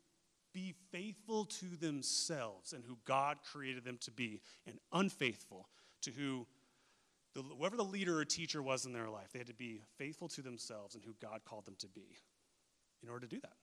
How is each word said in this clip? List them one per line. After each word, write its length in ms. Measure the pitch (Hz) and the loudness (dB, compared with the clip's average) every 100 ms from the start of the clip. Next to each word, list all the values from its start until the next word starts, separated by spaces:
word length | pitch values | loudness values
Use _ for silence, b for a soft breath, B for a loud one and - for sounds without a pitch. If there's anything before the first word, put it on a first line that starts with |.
| _ _ _ _ _ | _ _ _ _ _
be 220 | 185 185 - - | -4 -4 -6 -8
faithful 540 | 175 208 196 - 220 208 | -6 -4 -6 2 2 2
to 200 | - 180 175 | -2 -4 0
themselves 960 | 160 143 127 - - 156 113 98 - | 2 2 4 4 4 2 -2 -4 -10
and 120 | 139 117 | -10 -8
who 120 | 120 | -4
God 360 | - 135 143 147 - | 6 6 8 4 -4
created 320 | 147 135 127 | -6 -2 -2
them 140 | 123 120 | -4 -6
to 100 | - | -4
be, 300 | 113 120 104 B B - | -2 -2 -2 B B -14
and 140 | 107 - | -14 2
unfaithful 760 | 170 196 - 131 104 - 95 92 b b b | 4 4 6 2 2 -6 -16 -16 b b b
to 100 | - | -6
who 340 | 123 143 131 113 b b b b b b b _ | -2 -2 -2 -4 b b b b b b b _
the, 80 | 139 | -10
whoever 340 | 135 135 180 233 | -8 2 2 4
the 80 | |
leader 360 | 196 196 180 160 | 2 2 4 4
or 60 | 147 | 4
teacher 360 | - 160 156 | 2 2 0
was 240 | 135 131 131 | 4 2 2
in 80 | |
their 160 | 120 110 | -2 -2
life. 220 | 107 95 | -4 -6
They 60 | 127 | -8
had 80 | 120 | -8
to 60 | |
be 280 | 113 123 110 - - | -6 -6 -8 -10 -8
faithful 300 | 143 151 170 | -6 -6 -6
to 120 | - | -6
themselves 540 | 131 117 - 107 101 117 | -6 -6 -6 -8 -10 -12
and 80 | |
who 100 | 101 107 | -12 -10
God 220 | 110 110 - | -8 -8 -8
called 200 | 107 98 | -10 -10
them 100 | 95 | -10
to 80 | 101 | -10
be 340 | 104 95 90 - _ _ _ _ _ _ _ | -10 -16 -20 -20 _ _ _ _ _ _ _
in 80 | 117 | -8
order 160 | 120 120 | -8 -6
to 80 | 226 | -8
do 60 | |
that. 140 | - - | -8 -14